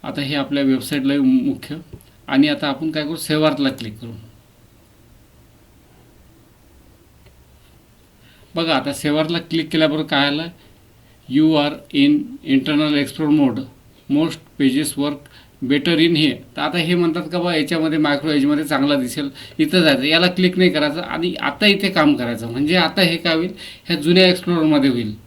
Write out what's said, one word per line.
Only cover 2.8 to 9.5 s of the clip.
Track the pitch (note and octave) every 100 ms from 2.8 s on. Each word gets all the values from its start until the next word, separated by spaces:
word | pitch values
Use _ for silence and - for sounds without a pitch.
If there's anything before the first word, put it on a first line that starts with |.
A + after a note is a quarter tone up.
| D#3+
काय | D#3
करू, | D3+
सेवार्थला | D#3+ - D3+ D#3 C#3 C3+
क्लिक | - A2 G2+
करू. | A#2 F#2+ - - _ _ _ _ _ _ _ _ _ _ _ _ _ _ _ _ _ _ - C#3 _ _ _ - - _ _ _ - _ _ _ _ _ _ _ _ _ - _ -
बघा, | E3+ E3
आता | D#3 C#3+
सेवार्थला | C#3 D3+ D3+ D#3+ E3+
क्लिक | -